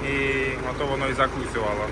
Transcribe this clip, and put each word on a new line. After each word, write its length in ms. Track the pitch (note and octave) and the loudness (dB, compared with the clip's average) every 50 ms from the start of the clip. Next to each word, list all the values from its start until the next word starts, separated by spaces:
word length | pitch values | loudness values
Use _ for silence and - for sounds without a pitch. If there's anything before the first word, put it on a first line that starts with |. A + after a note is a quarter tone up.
| C3+ | 0
І 100 | C#3 C#3 C#3 C#3 C3+ C3+ C3+ C3+ C3+ C3 B2+ B2+ B2+ | 0 0 2 2 2 2 2 0 0 -2 -2 -4 -4
ото 160 | B2+ B2+ D3 | -2 -2 0
воно 220 | C#3 C3+ C3+ C3+ C3+ | 0 0 0 0 0
і 40 | |
закусювало. 720 | B2+ C3 C3+ C3 - C#3 B2 A2 - A#2 A2 G#2 G#2 G#2 G#2+ G#2+ | 2 2 2 2 2 -2 -4 -2 -2 0 0 0 0 0 -2 -2